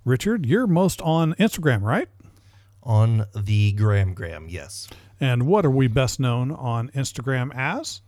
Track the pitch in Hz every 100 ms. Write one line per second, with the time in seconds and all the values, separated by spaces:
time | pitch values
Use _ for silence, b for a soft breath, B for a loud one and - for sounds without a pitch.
0 | 120 127 202 226 123 196 240 170 185 -
1 | 165 160 160 165 214 - 156 110 104 170
2 | 349 - - b b b b b - 107
3 | 113 110 104 110 98 104 104 101 107 101
4 | 95 87 85 80 80 85 71 - - B
5 | B - 135 120 131 208 151 131 131 113
6 | 127 - 131 120 127 160 127 117 120 135
7 | 131 - 117 131 127 - 139 233 320 -